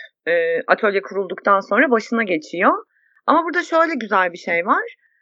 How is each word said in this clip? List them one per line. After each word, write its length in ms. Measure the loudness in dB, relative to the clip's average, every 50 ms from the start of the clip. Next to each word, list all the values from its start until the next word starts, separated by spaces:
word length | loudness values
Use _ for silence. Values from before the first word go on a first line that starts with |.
| -20 -20 _ _ -4
e, 360 | 0 0 0 2 0 0 -2 2
atölye 360 | 0 0 2 2 0 0 0
kurulduktan 580 | -4 -4 -8 -6 -6 -6 -6 -2 2 2 2 2
sonra 300 | 2 0 2 2 2 4
başına 320 | 2 0 0 -2 -4 -2
geçiyor. 500 | -2 0 -2 -4 -4 -6 -4 0 2 2 2 0 -4 _ _ _ _ _ _ _ 0
Ama 180 | 2 2 2 2
burada 180 | 0 -4 -4
şöyle 320 | -4 0 2 2 2 2 0
güzel 380 | -4 -4 0 0 0 0 0
bir 60 | -4 -8
şey 280 | -6 -4 -2 -2 0
var. 160 | 0 0 0 -2 -6 -12 _ _ _ _ _